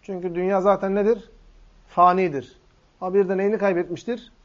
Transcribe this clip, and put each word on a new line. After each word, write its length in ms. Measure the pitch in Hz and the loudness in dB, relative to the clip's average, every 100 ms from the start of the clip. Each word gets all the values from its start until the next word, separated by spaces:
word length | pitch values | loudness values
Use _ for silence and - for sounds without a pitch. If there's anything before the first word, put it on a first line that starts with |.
Çünkü 320 | - 190 180 | -10 -8 -6
dünya 260 | 170 185 196 | -4 -2 0
zaten 340 | 190 190 196 | 2 0 0
nedir? 360 | 196 208 226 - - - - - _ _ | 0 0 0 -4 -20 -20 -20 -20 _ _
Fanidir. 720 | - 180 185 185 143 127 _ _ _ _ _ | 2 4 4 0 -2 -10 _ _ _ _ _
Ama 140 | 185 | -2
bir 140 | 190 185 | 0 2
de 80 | 190 | 0
neyini 220 | 196 214 | 0 0
kaybetmiştir? 760 | 202 175 175 170 - 240 - _ | 0 0 -4 -8 -6 -8 -10 _